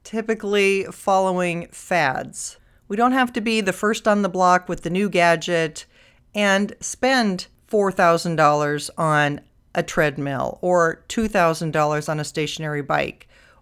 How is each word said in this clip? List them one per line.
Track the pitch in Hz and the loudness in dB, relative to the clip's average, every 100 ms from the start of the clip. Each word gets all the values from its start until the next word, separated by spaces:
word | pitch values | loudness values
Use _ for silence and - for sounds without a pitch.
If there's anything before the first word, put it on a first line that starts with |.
typically | - 220 220 226 202 202 196 196 | -10 -6 -4 -4 0 2 4 2
following | 185 - - 190 190 180 180 170 - | -2 -6 0 2 2 0 -2 -4 -8
fads. | - - 180 143 131 135 - - - _ _ - | -14 -2 0 0 -2 -6 -12 -14 -16 _ _ -8
We | 202 | 0
don't | 240 | 2
have | 262 247 | 2 -2
to | 240 | -4
be | 220 220 | -2 0
the | 196 | 0
first | 190 208 226 226 | -2 -2 0 0
on | 208 | 2
the | 196 | 0
block | 180 180 180 - | 2 4 4 0
with | 175 | -6
the | 170 | -4
new | 180 208 | -2 0
gadget | 175 170 170 156 170 160 156 - _ _ _ _ | 2 4 2 0 -2 -2 -6 -18 _ _ _ _
and | 214 208 196 208 - | -2 2 2 0 -6
spend | - - 254 262 214 180 - _ _ | -12 -2 0 2 0 -2 -8 _ _
four | 214 196 | 0 0
thousand | 185 175 170 175 160 | 2 4 4 0 2
dollars | 151 147 147 147 143 - | 4 4 0 -2 -6 -4
on | 160 151 147 143 - _ _ | 0 2 0 -2 -12 _ _
a | - | -6
treadmill | 170 - 151 143 139 135 131 - | -4 0 0 -2 -6 -4 -4 -4
or | 180 175 165 - - | 0 2 2 -2 -8
two | - 220 | -4 -2
thousand | 208 170 160 165 | 2 2 2 -2
dollars | 156 151 151 151 | 0 0 0 -4
on | 156 | -4
a | |
stationary | 147 - 151 - 156 147 | -4 -4 -4 -4 -6 -6
bike | 143 151 139 - - _ _ _ | -2 -2 -2 -8 -20 _ _ _